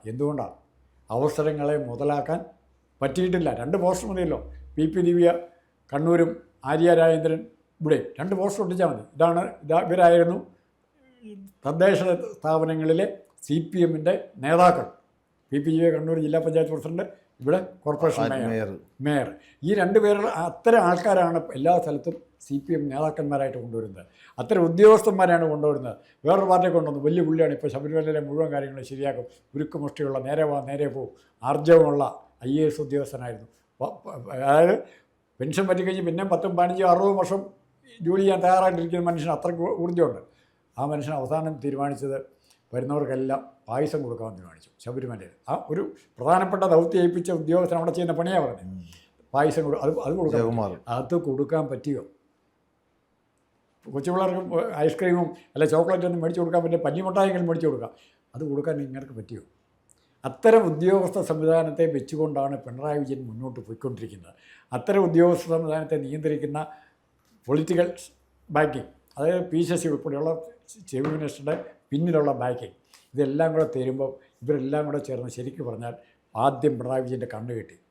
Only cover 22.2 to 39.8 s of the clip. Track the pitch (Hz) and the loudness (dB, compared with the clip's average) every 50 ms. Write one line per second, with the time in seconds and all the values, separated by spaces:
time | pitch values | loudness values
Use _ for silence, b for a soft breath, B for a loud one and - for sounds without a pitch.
22.2 | - _ _ _ - - 139 139 139 - 165 156 147 143 135 139 156 156 151 - | -12 _ _ _ -12 -8 -8 -8 -4 -2 -4 -2 -2 -4 -4 -2 -2 -2 -2 -2
23.2 | 156 143 143 139 139 131 - 127 113 117 113 113 113 107 95 90 85 b b b | -4 -2 -2 -2 -2 -2 -4 -8 -12 -8 -8 -8 -8 -8 -12 -16 -20 b b b
24.2 | b b b - 127 - 214 190 170 165 165 170 208 214 220 214 220 233 196 190 | b b b -10 -4 0 2 2 4 2 4 8 10 10 10 10 8 2 2 4
25.2 | 190 175 175 170 165 160 151 147 147 151 147 135 131 120 110 b b b b b | 4 4 4 4 2 2 -2 0 0 0 0 0 -4 -8 -12 b b b b b
26.2 | _ 143 180 196 196 185 185 180 180 180 160 170 151 151 139 143 135 151 165 180 | _ 2 4 4 4 4 4 4 4 4 2 2 0 0 -4 -2 0 0 2 2
27.2 | 165 156 160 160 165 151 147 - - 147 127 135 143 151 156 160 156 156 156 151 | 2 2 2 2 2 2 2 -2 -6 -6 -6 -6 -8 -4 -2 -2 -2 0 -2 -4
28.2 | 143 143 139 151 160 151 143 143 139 135 135 135 127 127 135 135 139 139 131 117 | -4 -4 -2 -2 -2 -2 -2 -4 -6 -6 -10 -14 -14 -14 -10 -6 -6 -4 -4 -6
29.2 | 120 123 b b b _ _ 143 151 151 - 165 143 143 - - 151 139 135 131 | -10 -14 b b b _ _ -6 -6 -6 -6 -8 -8 -8 -6 -6 -6 -4 -4 -6
30.2 | 127 131 147 156 156 151 143 143 131 131 139 143 147 139 120 135 123 - - b | -4 -4 0 0 0 0 0 -4 -4 -6 -4 -4 -4 -4 -4 -6 -10 -10 -14 b
31.2 | b b b _ 113 127 143 151 147 160 170 165 156 147 143 143 139 120 - - | b b b _ -4 -2 -2 0 6 8 8 8 8 6 4 0 0 -2 -4 -8
32.2 | - _ _ _ 123 127 139 151 156 151 147 - 151 131 131 143 139 117 - 123 | -20 _ _ _ -6 -4 0 2 2 2 0 -2 -6 -4 -4 -4 -4 -4 -10 -12
33.2 | 123 123 117 104 110 - _ _ _ _ _ _ - - - - _ - - 139 | -10 -10 -12 -14 -16 -20 _ _ _ _ _ _ -8 -8 -8 -10 _ -16 -16 -14
34.2 | 123 - 147 131 131 139 139 151 165 175 202 - - B B B B B _ _ | -14 -12 -8 -4 4 6 8 8 8 8 6 2 -2 B B B B B _ _
35.2 | _ _ _ _ 127 131 - 180 196 190 185 175 180 185 185 185 180 170 160 170 | _ _ _ _ -6 -4 -2 -2 2 2 2 0 0 -2 -2 -2 -2 -2 -2 -2
36.2 | 196 190 180 170 - 196 180 170 175 180 180 185 196 180 175 180 196 202 196 196 | -2 0 0 0 0 -2 0 2 0 0 2 2 4 4 6 6 4 2 2 2
37.2 | 180 - 190 196 196 - - _ _ _ _ _ b b 240 b 170 165 180 190 | 0 0 -2 -4 -6 -8 -18 _ _ _ _ _ b b -18 b -2 0 0 2
38.2 | 196 196 190 185 170 180 185 185 190 185 185 170 170 170 165 175 175 175 170 165 | 4 4 2 4 4 4 6 6 4 4 2 0 -4 -2 -2 -2 0 0 -2 -2
39.2 | 147 165 156 143 - 175 180 170 170 170 - - | -2 -2 -4 -2 -2 -4 -4 -2 -2 -4 -2 -4